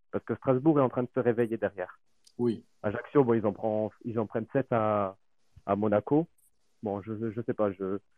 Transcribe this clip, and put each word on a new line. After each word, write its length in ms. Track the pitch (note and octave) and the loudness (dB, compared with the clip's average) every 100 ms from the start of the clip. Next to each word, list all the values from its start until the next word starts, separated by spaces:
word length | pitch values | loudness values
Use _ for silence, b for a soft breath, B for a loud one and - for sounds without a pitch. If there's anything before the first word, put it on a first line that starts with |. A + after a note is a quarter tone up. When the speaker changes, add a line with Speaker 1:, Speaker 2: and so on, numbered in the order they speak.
| _ | _
Speaker 1:
Parce 120 | G2+ | -8
que 100 | - A2+ | -6 -2
Strasbourg 420 | C#3 C3 D3+ D3 | 0 2 4 4
est 40 | |
en 60 | B2+ | 2
train 140 | C3 | 0
de 60 | B2 | -2
se 60 | C3+ | 0
réveiller 360 | A#2 A2+ A#2 A2+ | 0 2 0 -2
derrière. 440 | G2+ F#2+ F2+ - _ _ _ - | -4 -4 -10 -12 _ _ _ -2
Speaker 2:
Oui. 260 | A#2+ G#2+ - _ | -2 -2 -8 _
Speaker 1:
Ajaccio, 420 | G#2+ A2+ - D3 | -6 -6 2 4
bon, 100 | B2 | 4
ils 120 | A#2 G#2 | 4 2
en 60 | |
prennent, 360 | G2 A2+ G#2+ G#2+ - | -2 -2 -2 -4 -6
ils 140 | B2 A2+ | -6 -4
en 80 | G#2 | -4
prennent 200 | A#2+ A2 | -4 -4
sept 160 | C#3 C3 | -4 0
à, 460 | A#2 G#2+ G#2 G2 G2 _ _ _ - - | 0 2 2 0 -6 _ _ _ -10 -2
à 80 | |
Monaco. 540 | G2+ G#2+ G#2 - D3 E3+ _ _ _ _ _ | 0 2 2 2 0 0 _ _ _ _ _
Bon, 180 | G#2+ G2+ | -6 -6
je, 300 | F#2+ G#2+ A2+ | -6 -6 -6
je 80 | G#2 | -6
sais 120 | A#2+ | -6
pas, 180 | A#2+ G#2 | 0 -2
je, 260 | F#2+ F#2+ G2 - | -2 -4 -6 -10